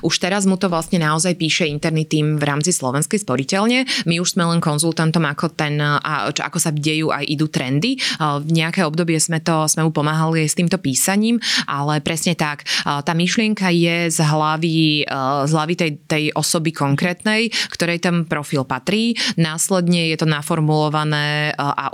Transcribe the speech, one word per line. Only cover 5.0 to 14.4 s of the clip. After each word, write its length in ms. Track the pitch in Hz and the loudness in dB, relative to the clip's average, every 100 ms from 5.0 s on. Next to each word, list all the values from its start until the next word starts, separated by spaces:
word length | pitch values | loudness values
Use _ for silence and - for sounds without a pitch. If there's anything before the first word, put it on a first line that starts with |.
| 160 170 151 | 2 2 0
ako 320 | 147 160 - | 0 -4 -2
ten, 240 | 151 147 | -2 0
a 480 | 147 147 - 147 104 | 2 0 0 -2 -2
čo, 160 | - 151 | -4 -6
ako 160 | 170 | -2
sa 80 | 165 | -2
dejú 400 | 151 147 156 160 | 0 0 0 0
a 160 | 120 143 | -2 -2
idú 240 | 147 156 | -2 0
trendy. 480 | - 127 139 226 262 - - | -2 0 0 0 0 -4 -2
A 160 | 151 143 | 0 0
v 160 | 151 | 0
nejaké 320 | 165 160 185 165 | 0 2 0 0
obdobie 320 | 156 170 160 | 0 0 0
sme 240 | - 160 | 0 -2
to, 240 | 165 160 156 | 0 0 0
sme 240 | - 160 | 0 0
mu 20 | |
pomáhali 540 | 160 147 156 160 160 151 | 2 0 2 0 0 0
aj 40 | |
s 60 | - | 0
týmto 160 | 170 190 | 0 0
písaním, 640 | 143 127 - 196 220 240 - - - | -2 0 0 2 2 0 -2 -4 -2
ale 400 | 139 143 151 147 | -2 0 0 -2
presne 320 | 160 175 170 | -2 -2 0
tak. 320 | 151 147 - - - | -2 -4 -6 -4 -2
A 160 | 143 | -2
tá 160 | 143 165 | 0 0
myšlienka 560 | 180 233 214 208 185 | 0 2 0 2 2
je 400 | 170 170 170 170 | 4 4 2 0
z 60 | 160 | 2
hlavy, 880 | 151 156 | 2 2